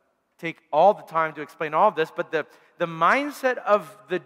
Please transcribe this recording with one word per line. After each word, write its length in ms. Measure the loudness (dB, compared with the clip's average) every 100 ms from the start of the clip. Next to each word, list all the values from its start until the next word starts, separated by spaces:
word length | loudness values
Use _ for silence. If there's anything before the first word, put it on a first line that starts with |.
| _ _ _ _
take 240 | -12 -12 _
all 220 | 4 4
the 80 | 2
time 320 | -2 -2 -2
to 80 | -4
explain 320 | -14 -8 -4
all 140 | 2 2
of 60 |
this, 160 | 2 -4
but 220 | -6 -4
the, 140 | -6 -6 _ _ -8
the 80 | -8
mindset 720 | 0 2 2 -2 -4 -4 -4
of 360 | 0 0 0 -16 -8
the 120 | -8